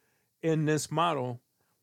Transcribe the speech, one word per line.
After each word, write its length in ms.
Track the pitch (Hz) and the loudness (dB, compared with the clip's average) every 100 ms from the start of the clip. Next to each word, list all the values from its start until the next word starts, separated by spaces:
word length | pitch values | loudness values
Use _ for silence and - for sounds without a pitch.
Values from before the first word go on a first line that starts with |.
| _ _ _ _ | _ _ _ _
in 240 | 160 160 151 | 0 2 2
this 240 | 147 - | 0 0
model, 520 | 151 170 143 123 123 _ _ _ _ | 0 0 0 -6 -8 _ _ _ _